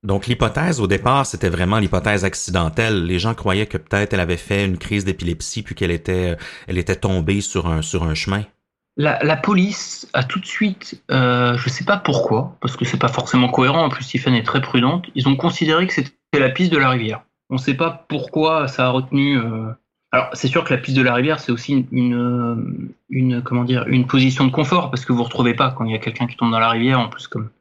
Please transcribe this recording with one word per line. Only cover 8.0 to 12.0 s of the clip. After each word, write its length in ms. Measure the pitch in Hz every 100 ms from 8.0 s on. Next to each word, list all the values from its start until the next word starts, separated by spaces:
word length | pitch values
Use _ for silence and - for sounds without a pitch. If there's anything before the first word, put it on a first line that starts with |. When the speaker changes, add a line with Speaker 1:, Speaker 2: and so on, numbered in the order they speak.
Speaker 1:
un 100 | 82
chemin. 300 | 78 - 98 107 _ _ _ _ -
Speaker 2:
La, 200 | 147 135
la 140 | 151 160
police 680 | - 190 190 - - - -
a 100 | -
tout 160 | 131 190
de 60 |
suite, 580 | - - 214 190 - - -
euh, 460 | 131 123 123 123 123
je 140 | 123
sais 160 | - 190
pas 100 |
pourquoi, 640 | 202